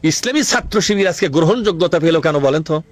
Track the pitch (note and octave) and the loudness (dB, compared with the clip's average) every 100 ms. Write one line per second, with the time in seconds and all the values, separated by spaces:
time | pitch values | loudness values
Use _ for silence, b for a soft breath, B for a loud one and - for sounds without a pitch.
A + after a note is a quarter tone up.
0 | D#3 D#3+ A#3+ D4 C4 B3 - G#3 - G#3 | 0 -2 -2 -2 0 -2 -2 -2 0 0
1 | F#3+ F3 F3 D3 E3 A#3+ G#3+ E3 F3 E3+ | 0 0 0 2 2 2 0 0 0 2
2 | E3 D#3+ D#3+ D3 C#3 D3 D#3+ D#3 - | 2 2 2 2 2 0 -2 -4 -4